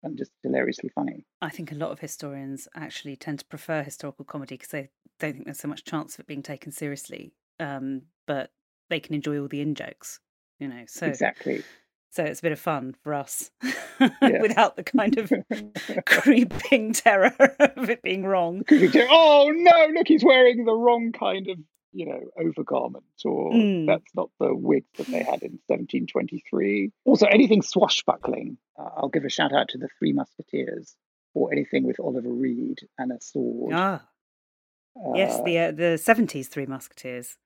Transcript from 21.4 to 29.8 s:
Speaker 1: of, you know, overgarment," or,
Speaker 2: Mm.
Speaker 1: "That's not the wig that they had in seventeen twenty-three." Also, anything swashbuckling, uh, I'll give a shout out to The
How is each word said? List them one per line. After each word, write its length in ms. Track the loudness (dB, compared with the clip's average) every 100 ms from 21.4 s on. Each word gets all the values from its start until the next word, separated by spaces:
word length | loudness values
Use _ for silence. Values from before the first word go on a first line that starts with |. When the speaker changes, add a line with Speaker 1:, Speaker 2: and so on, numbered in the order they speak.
| -6
Speaker 1:
of, 100 | -12 -14 _ _
you 140 | -12 -10
know, 140 | -10 -12 -6
overgarment," 640 | -6 -6 -6 -4 -6 -12 _ _
or, 280 | -6 -4 0
Speaker 2:
Mm. 340 | 2 2 0 0
Speaker 1:
"That's 260 | 0 _
not 160 | -8 -8 _
the 140 | -2
wig 300 | -2 0 0 0 -12
that 100 | -6
they 160 | -4
had 200 | -4 -4
in 160 | -6 -14 _
seventeen 380 | -4 -2 -6 -4
twenty-three." 840 | -4 -4 -10 -6 -2 0 -2 -4 _
Also, 220 | 2 4 6
anything 360 | 6 6 4
swashbuckling, 960 | 2 2 2 2 -2 -2 -4 -6 -8 -14 _ -16
uh, 100 | -14 -6
I'll 120 | -4
give 160 | -4
a 40 | -4
shout 220 | -2 0
out 160 | 0 -2
to 100 |
The 100 | -8